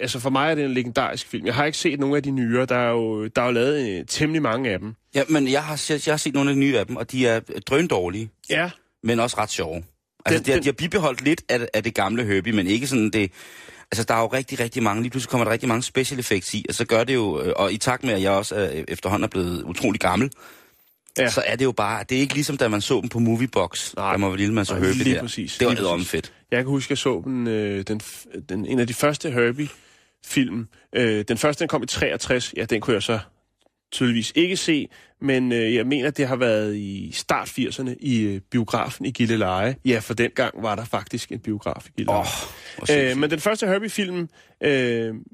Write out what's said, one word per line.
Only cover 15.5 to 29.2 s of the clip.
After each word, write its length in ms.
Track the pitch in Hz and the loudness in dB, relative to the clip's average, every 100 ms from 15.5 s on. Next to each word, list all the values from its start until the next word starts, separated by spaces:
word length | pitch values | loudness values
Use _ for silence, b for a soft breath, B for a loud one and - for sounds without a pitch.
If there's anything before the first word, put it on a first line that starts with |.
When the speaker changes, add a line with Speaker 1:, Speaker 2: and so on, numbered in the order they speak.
Speaker 2:
rigtig 160 | 113 123 | 2 2
mange 140 | 117 | 0
special 380 | - 135 127 131 | 0 -2 0 -2
effects 340 | 117 98 - | 0 -2 0
i, 100 | 107 - | -6 -4
og 60 | |
så 100 | 92 | -4
gør 200 | 117 113 | 2 2
det 100 | 127 | 4
jo, 260 | 127 104 76 | 2 2 0
øh, 100 | 73 - | 0 2
og 160 | 98 | 0
i 40 | 110 | 0
takt 260 | 131 127 | -2 0
med, 100 | 131 | 0
at 80 | 98 | 2
jeg 80 | 95 | 4
også 220 | 98 107 | 2 0
er, 300 | 107 90 76 73 | -2 -2 -2 -6
efterhånden 360 | 85 92 98 | -4 -2 0
er 40 | 110 | 0
blevet 340 | 92 87 85 | -2 -2 -4
utrolig 380 | - - 117 - | -6 -2 0 2
gammel, 300 | 90 95 135 - B B B B B _ - - | 2 2 0 -4 B B B B B _ -8 0
Speaker 1:
Ja. 100 | 120 | 2
Speaker 2:
så 140 | 123 - | 2 0
er 100 | 117 | 2
det 80 | |
jo 80 | 131 | 0
bare... 320 | 110 104 110 98 | 2 -2 -2 -2
Det 80 | 131 | 0
er 40 | |
ikke 140 | 139 | 2
ligesom, 220 | 143 147 139 | 0 -2 0
da 120 | 120 | 2
man 120 | 104 | 2
så 200 | - 120 | 2 0
dem 80 | 117 | 0
på 100 | 117 | 2
Moviebox, 760 | 113 113 127 104 87 - - - | 2 4 2 0 0 -4 -8 -4
Speaker 1:
Nej. 160 | 98 | -2
Speaker 2:
da 40 | 95 | 2
man 140 | 98 | 2
var 60 | 95 | 2
lille, 180 | 101 | 2
man 100 | 110 | 2
så 100 | 95 | 0
Speaker 1:
Nej, 100 | 95 | 2
Speaker 2:
Herbie 200 | 92 127 | 2 4
Speaker 1:
lige 100 | 131 | 2
Speaker 2:
der. 60 | 117 | 2
Speaker 1:
præcis. 360 | 120 - 82 - | -2 -6 -6 0
Speaker 2:
Det 80 | 120 | 0
var 60 | |
Speaker 1:
Lige 80 | 117 | 2
Speaker 2:
eddermame 180 | 95 87 | 0 0
Speaker 1:
præcis. 100 | 90 | -2
Speaker 2:
fedt. 220 | 82 - - - | -4 -6 -14 -4
Speaker 1:
Jeg 80 | 123 | -2
kan 80 | 131 | 0
huske, 260 | 139 123 | -2 -2
jeg 60 | 139 | -2
så 240 | 139 98 | 0 -2
den, 220 | 127 127 117 | -2 -4 -2
øh, 380 | 107 104 98 98 | 0 -2 -4 -4
den 120 | 107 | -6
f-, 360 | - - - - - | -6 -16 -14 -14 -6
den, 180 | 95 98 | -6 -2
en 120 | 127 | 0
af 80 | 120 | 0
de 80 | |
første 360 | 117 147 147 | 0 -2 -2